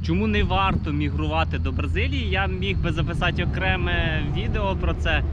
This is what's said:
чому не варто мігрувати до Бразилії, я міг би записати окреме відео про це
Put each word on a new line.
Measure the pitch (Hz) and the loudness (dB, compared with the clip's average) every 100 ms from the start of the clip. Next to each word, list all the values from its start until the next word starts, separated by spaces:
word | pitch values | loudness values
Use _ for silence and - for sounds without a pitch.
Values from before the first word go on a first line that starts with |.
| - | 0
чому | 175 220 | 0 2
не | 208 | 2
варто | 185 185 190 180 160 | 2 2 2 0 -2
мігрувати | 147 147 139 151 160 160 135 | -2 0 0 0 0 0 0
до | 127 | 0
Бразилії, | 127 147 170 262 269 240 | -2 0 0 0 -2 0
я | 190 196 | 0 0
міг | 185 196 170 | -2 -2 0
би | 170 | 0
записати | 160 170 170 175 - | 0 -2 0 0 0
окреме | 175 - 190 185 180 170 165 156 151 156 | -2 0 0 0 0 0 0 0 0 -2
відео | 202 - 196 180 | -2 0 0 0
про | 170 | 0
це | 160 175 151 - | 0 0 0 0